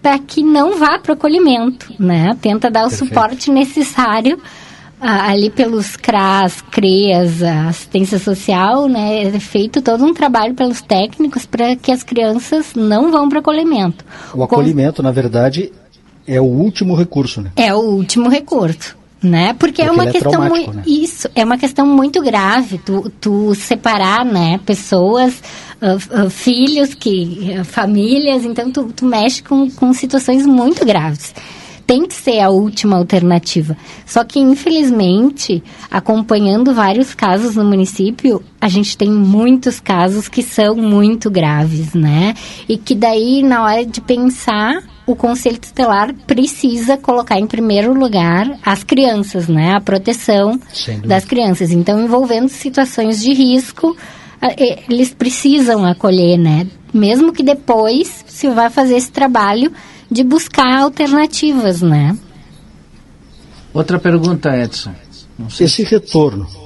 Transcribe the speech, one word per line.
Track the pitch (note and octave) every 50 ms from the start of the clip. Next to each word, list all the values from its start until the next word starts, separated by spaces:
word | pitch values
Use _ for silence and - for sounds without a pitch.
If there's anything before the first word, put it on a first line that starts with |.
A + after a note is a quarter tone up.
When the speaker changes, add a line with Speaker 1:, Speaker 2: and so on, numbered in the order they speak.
Speaker 1:
pra | - C#4+ C#4 C#4
que | C#4 - - D#4+ D4+
não | D#4 D4+ D4 C#4+ E4+ G4+ F4
vá | D4+ D4 D#4 F#4+
pro | - -
acolhimento, | D4+ D4+ - D4+ D4+ F#4 F#4 D4+ B3+ A#3 A3+ B3 B3 - - - - -
né? | G3 F3+ F3 E3+ D#3+ F#3 A#3 B3
Tenta | - G#3+ G3+ G#3+ - -
dar | A3 A3+ A3+
o | B3+
Speaker 2:
Perfeito. | B3 - C4+ B3+
Speaker 1:
suporte | - A#3+ G#3+ G#3+ B3+ B3+ - D4
necessário, | C#4 C4 C#4 C4+ - D#4 C#4+ - - - B3+ A3+ G#3 A3+ A3 C4 E4 F#4 - - - - - - - - - - - -
ah, | C4 A#3+ A3 G3 G3 G#3
ali | G3+ G3+ G3+ G#3+
pelos | G#3 - - A3+ A#3 A3 G3+ G3+ -
cras, | - - - A#3 G3+ F#3+ F#3+ F#3+ G3 G3 F3+ - - - -
creas, | - - G3+ F#3+ F#3 F#3+ G3+ G3+ F#3 F3 F3+ F3 E3 E3
a | F3 E3+ E3 D#3 D#3 E3
assistência | E3+ - - - - F#3+ F#3+ F#3+ G#3+ F#3
social, | F#3 G#3 G3 F#3+ - - G3 F3+ F#3 G3+ A#3+ C4+ C#4+ C#4
né? | B3+ A3+ G#3 G#3 G#3+ A3 G#3
É | G3 G3+ G#3
feito | G3 - - G#3 G3+ A3+ - D4
todo | C4 A#3+ A3+ A#3 C4+
um | D#4 E4
trabalho | - - C4+ B3 A3+ G#3+ A#3 B3+
pelos | B3 C4 B3 A#3+ -
técnicos | - - G#3 F#3 G3 A3+ - - D#4 D4 - B3+ -
pra | - - A3+ A#3+ A#3+ B3+
que | B3 - -
as | B3+ B3+ -
crianças | - B3+ A#3+ A#3 A3 A3 A#3+ B3 - D4+ D#4 D4+ - -
não | A#3 A3 G#3+ G#3 G#3+ C4+ E4+
vão | D#4+ D4+ C#4+ C#4+
pro | D4 D4+
acolhimento. | D4 D#4 D#4 D#4 E4 E4 D#4 A3+ F#3+ F3 E3+ - - - - - - -
Speaker 2:
O | - B2+
Speaker 1:
Com- | B2+
Speaker 2:
acolhimento, | - - C#3+ D3 D#3 D#3 C#3+ C3+ D3 D#3 - C3+
na | C3+
verdade, | B2 C3 B2+ A#2+ A2 A#2+ B2 C3+ C3+ D#3+ G3 - - - - _ _ _ _ _ _ - _
é | - C3 C3
o | C3
último | B2+ B2 C3+ F3 A3 G3+ - G3+ F3+ F3+
recurso, | D#3+ F3 E3+ - C#3+ C#3 - - A2
né? | G2+ F#2 -
Speaker 1:
É | - A3+ G#3+ G3
o | G#3+
último | A3+ A3 G3+ G3 F#3 F3+ - A#3+ A#3+ A#3+
recurso, | B3+ C#4+ C#4+ - E4+ C4 F#3+ D#3+ E3 - - - - - - _ _ _
né? | - F3+ E3+ E3+ F3 G3+ A#3+ B3
Porque | - E4+ - -
é | D#4+
Speaker 2:
Porque | D4+ E4+
Speaker 1:
uma | E4+ F4+
Speaker 2:
ele | F4
é |
Speaker 1:
questão | - F4+ - -
Speaker 2:
traumático, | - E4 - - E4+ E4+ D#4 -
Speaker 1:
mui-, | G#2
Speaker 2:
né? | G#2 G2
Speaker 1:
isso, | E4 C#4+ D4+ D4+ E4+ - - - - -
é | B3 A3
uma | A3+ B3 B3
questão | D4 C4+ C4+ - C#4
muito | C#4+ C#4+ C4+ C4+ C#4+ C#4 F#4
grave, | D4 B3+ A3 G3+ F#3+ F#3+ G#3+ B3+ B3+ G3 F#3+ E3+
tu, | - - F#3+ G3 G3 G#3 - -
tu | - G#3+ G3+ G3+ G#3+ G#3+ G3+
separar, | G3+ - - A#3+ A3 - A#3 A3 G3+ F#3+ F#3+ G3+ A3+ B3
né, | B3+ G#3+ F3+ E3+ E3 E3+ G3 G3
pessoas, | - G#3 F#3+ - - G3+ F#3 F3+ G3 A3+ B3 B3+ B3+ B3 - - - - - - - - _
ah, | - G3 F#3 G3 - -
ah, | - A3 G3+ F#3
filhos, | - - - B3+ B3 A#3+ B3+ C#4 D4+ D4 C#4 C4+ -
que, | - - A3+ G3 F#3 F3 E3+ F3 F#3+ G3 F3+ F3+ F#3+
ah, | F3+
famílias, | - - - G#3 G3 G#3 G3+ G3+ A3+ B3+ C#4 D4 C#4+ C4+ B3+ A#3
então | A#3 A#3 A#3 A#3+ B3+
tu, | B3+ C#4+ C4 A3 A#3
tu | - B3+
mexe | B3+ A#3+ G#3+ G#3 A#3 B3+ -
com, | - - C#4+ C4+ C#4 C4
com | C4+ - C4 B3+
situações | B3+ B3+ - C4 C#4 C4+ B3+ - B3+ C4 C#4
muito | C#4+ C4+ B3 A#3+ C4+ F4 - -
graves. | A#3+ G3+ F3 D3+ D#3+ D3 D3 - - - - - - - - - - - - -
Tem | - B3 C4 E4+
que | F#4 -
ser | - - C#4 A#3+ G#3+
a | G3+ F#3+
última | G3 F#3+ G#3 G#3+ G#3 - - G#3 G3
alternativa. | F3+ F3 F3 - F#3 F3 F3 F3 E3+ - - - F3 D#3 D#3 D#3 - - - - - -
Só | - - A#3
que, | A#3 A#3 - C#4+
infelizmente, | C4+ C4 C4+ C#4 - F4 D#4+ D#4+ D4+ C4 B3 A3 G3 F3+ F3+ G3+ A#3+ C#4+ C#4 - - - G3+ E3+ - - - - - -
acompanhando | - F#3 F#3 - A3 A3 A3 A3+ A3 G#3 G#3 G3 G3 A3 B3 C4+
vários | C4 A#3 G#3 F#3+ G3 A#3 C4 B3+ -
casos | - - G3 F3+ G3 A3+ B3 G#3
no | A3 G#3
município, | G#3 G3+ F#3+ F#3 F#3+ - - F#3+ G#3 A#3+ - - C4+ A3+ F#3 - - _ _
a | - G#3+
gente | F3+ G3+ G#3 G3+ -
tem | - G#3+ G3+
muitos | G#3+ G#3 G3+ F#3+ G3 G#3+ A3+ B3 C4 B3+ B3+ B3+ A#3+ -
casos | _ - G3 F3 F3 F#3 G3 G#3+ G3+ -
que | - -
são | B3 - - - G#3+ G#3 A3
muito | A3+ A3+ G#3+ G#3 G3+ G#3 G#3+ A3+ A3+ - G#3+
graves, | G3 F3+ E3 D3+ D3 D3 D3+ D#3+ D#3+ D#3 D#3+ D#3 -
né? | E3+ D#3 D3+ D3 D#3+ F3+ G#3 A3 - - - - - - -
E | A3+ A3
que | A3 - C4
daí, | G3+ A3+ A3+ A3 A3 A3 A#3+ C4 C#4
na | C4+ C4+ B3+ A#3 A3+
hora | G#3+ G#3+ A3+ A#3+
de | A#3 G#3+ A#3
pensar, | A3 - B3+ A#3+ B3 B3+ B3+ - - - A3 G#3 G#3+ A3+ C#4+ F#4 G4 - - - -
o | - A#3+
Conselho | A#3+ - A#3 A#3+ B3 - B3 A#3+ A#3
Tutelar | - - - - C4 A#3 G3+ G3 G#3 B3 C#4 - -
precisa | - C#4 A3+ C4 D4+ - - - C4 A#3 A#3+ A#3 A#3+ C#4
colocar | C4+ C#4 - B3 B3 A#3+ - A3+ F#3+
em | G#3
primeiro | G#3+ - A#3+ A3+ A3 G3+ G3+ G#3 A#3+
lugar | C4 C4+ C4+ A#3+ G#3 F#3+ E3+ E3+ E3+ F3+ G#3+ C4 C#4+ - -
as | G#3 G3 F#3+ -
crianças, | - D4+ C4 C#4 B3+ A3+ G#3 G3 G3+ - F#3 E3+ E3
né? | E3 D#3 D#3 F3+ F#3+
A | F#3+
proteção | F#3 - G3 F#3+ F#3+ - A#3 A#3+ - - G#3+ G3+ G3+ G#3 A#3 B3+ - -
Speaker 2:
Sem | - - - - A2+
dúvida. | G#2 G2+ A2+ F#3+
Speaker 1:
das | F#3+ F#3+
crianças. | - - A#3+ A#3+ G3+ F3+ - F#3+ E3
Então, | F3 E3+ F3 F#3 G#3 G#3+
envolvendo | A3+ A#3 A#3 B3 C4 A#3+ A#3 A3+ B3 C4+
situações | - - - C#4+ C4 C#4 C4+ B3+ - - A3 G#3+ A3+ G#3
de | A3 B3+ C#4
risco, | C4 C4+ B3+ B3 B3+ B3+ - - - - E4 E4+ - - - - - - - - -
ah, | - B3 - -
e-, | C#4 A#3+ - - - -
eles | A#3+ A#3+ B3+ B3+ -
precisam | - B3 B3+ B3+ - - C#4 C#4 D4+ C4 A#3 A3+ G#3+ F#3+
acolher, | F3+ F3+ - - G3+ F#3 F#3 F3 F3 F3
né? | F3 E3+ D#3+ D3+ D#3 F3+ F#3 - - - -
Mesmo | - A3 G#3 G3+ A3+ B3+ D#4 E4
que | E4 -
depois | C#4 C4+ C#4+ C#4 - - A#3+ A3 A3 A3 A#3 C4+ F#4 - - - -
se | - - - - C#4
vá | A#3+ A3+ A#3 A#3
fazer | A#3 D4 C4+ B3+ B3
esse | A#3+ B3 -
trabalho | - - C4+ C4+ B3 A#3 G#3 G3 G3+ A3+ B3+ D#4+ E4 - - - - - - -
de | A#3 A3+ C4
buscar | B3 C4+ D#4+ - - - - C4+ B3+ B3+ C4+
alternativas, | C#4 D4 C4+ - D4+ C#4+ C#4 D4 D4+ D4+ - - - D4+ C#4+ C4 A3+ G3 F3+ E3+
né? | F3+ E3+ D3+ D3 D3 D3 F#3+ A#3 - - - - - - - - - - - - - _ - - - _ - - - - - - - - - - - -
Speaker 3:
Outra | - D3+ D#3+ D#3+ F3+ F3
pergunta, | - F3+ E3+ E3+ D#3+ F3 F3 - - D3+ C3+
Edson. | B2 A#2+ A2+ - - - G#2+ F2+ - - - - - - - - -
Não | A2+ A2+
sei | - - F3+
Speaker 2:
Esse | D#3 -
Speaker 3:
se | - G#3+ -
Speaker 2:
retorno, | A3 G#3 - - - D#3+ D3+ C#3+ G2 G2 G2 - - - -